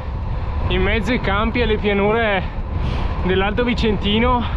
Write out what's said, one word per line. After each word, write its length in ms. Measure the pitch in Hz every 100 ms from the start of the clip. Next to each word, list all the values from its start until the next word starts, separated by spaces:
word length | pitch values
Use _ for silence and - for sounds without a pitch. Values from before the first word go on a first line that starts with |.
| - - - - - - -
in 140 | 180
mezzo 300 | 190 226 185
ai 100 | 247
campi 380 | 190 202 226 240
e 40 |
alle 140 | 220 214
pianure 680 | 208 202 208 226 220 190 - - - - - - - -
dell'Alto 400 | 180 190 202 214
Vicentino 800 | 247 220 226 190 202 220 247 247 208